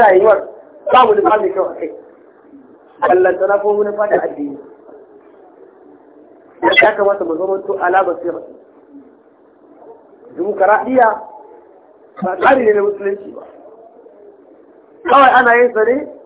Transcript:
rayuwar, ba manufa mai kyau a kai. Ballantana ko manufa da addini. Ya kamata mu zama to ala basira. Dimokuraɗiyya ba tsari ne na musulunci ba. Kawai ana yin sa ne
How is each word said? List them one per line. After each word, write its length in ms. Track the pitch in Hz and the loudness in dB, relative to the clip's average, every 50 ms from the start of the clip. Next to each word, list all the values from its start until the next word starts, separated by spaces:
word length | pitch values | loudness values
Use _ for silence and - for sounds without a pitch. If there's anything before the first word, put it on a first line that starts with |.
| 233 | 6
rayuwar, 400 | 208 185 185 202 220 196 196 - - - - - - - - - - | 6 6 6 4 4 2 2 -2 -8 -16 -20 -20 -20 -20 -14 -4 0
ba 140 | - 214 254 | 2 4 4
manufa 320 | 214 208 208 202 - - 208 | 4 2 2 2 0 0 0
mai 120 | 190 180 - | -2 -2 -4
kyau 120 | 190 175 - | -4 -4 -6
a 40 | - | -6
kai. 160 | - 170 151 - - - - - _ _ _ _ _ _ _ - - - - - _ _ _ _ - | -10 -12 -12 -12 -14 -20 -20 -20 _ _ _ _ _ _ _ -20 -20 -20 -20 -20 _ _ _ _ -4
Ballantana 580 | - - 180 180 185 185 - - 190 196 202 202 | 0 2 2 2 2 2 0 0 0 0 0 0
ko 120 | 202 208 208 | 0 0 0
manufa 340 | 208 208 208 202 208 208 | 0 -2 -2 -4 -4 -2
da 140 | 208 - - 160 | -2 -2 -2 -2
addini. 340 | 165 147 139 143 143 135 - - - - - - - - - - - - - - - - - - - _ - - - _ _ - - - - _ _ _ - - - - - - - _ - - 180 190 208 | -4 -8 -8 -10 -10 -12 -14 -18 -20 -20 -20 -20 -20 -20 -20 -20 -20 -20 -20 -20 -20 -20 -20 -20 -20 _ -20 -20 -20 _ _ -20 -20 -20 -20 _ _ _ -20 -20 -20 -20 -20 -20 -20 _ -4 -2 0 2 2
Ya 140 | - 214 214 | 2 0 0
kamata 280 | 208 202 202 202 202 185 | 0 0 -2 -2 -2 -4
mu 100 | 160 160 | -6 -6
zama 220 | 160 185 190 190 190 - | -4 -4 -4 -4 -6 -6
to 80 | - 196 - | -8 -6 -4
ala 220 | - 180 185 190 190 | -2 0 0 0 0
basira. 380 | 180 170 165 - 175 151 - - - - - - _ _ _ _ _ - - - - _ _ _ _ _ _ _ _ _ _ _ _ - - - - - - _ _ - - - - - | -2 -4 -6 -8 -10 -10 -10 -12 -18 -20 -20 -20 _ _ _ _ _ -20 -20 -20 -20 _ _ _ _ _ _ _ _ _ _ _ _ -20 -20 -20 -20 -20 -20 _ _ -20 -20 -20 -14 -10
Dimokuraɗiyya 720 | 151 175 208 202 - 190 196 214 233 - 247 262 254 233 220 208 - - - - - - - - - - _ _ _ _ _ _ _ _ _ _ - 190 | -8 -6 -6 -4 -2 0 2 2 2 0 2 2 2 2 2 2 -2 -8 -16 -20 -20 -20 -20 -20 -20 -20 _ _ _ _ _ _ _ _ _ _ -10 -8
ba 120 | 185 180 | -8 -4
tsari 280 | - - 262 269 262 240 | 0 2 2 2 2 2
ne 80 | 214 208 | 2 2
na 80 | 202 | 2
musulunci 480 | 196 208 202 - 202 196 196 - - - - | 0 -2 -4 -4 -6 -8 -8 -8 -10 -14 -18
ba. 80 | - - - - - - - - - - - - - - - - - - - - _ _ - - - _ _ _ _ _ _ _ - - - | -18 -20 -20 -20 -20 -20 -20 -20 -20 -20 -20 -20 -20 -20 -20 -20 -20 -20 -20 -20 _ _ -20 -20 -20 _ _ _ _ _ _ _ -10 -2 2
Kawai 220 | 247 277 269 254 240 | 4 4 6 6 4
ana 220 | 254 247 240 233 | 4 4 4 4
yin 180 | 240 247 240 240 | 4 2 2 0
sa 100 | 214 220 | 0 0
ne 240 | 226 254 285 294 - - - - | 0 0 -2 -4 -10 -16 -20 -20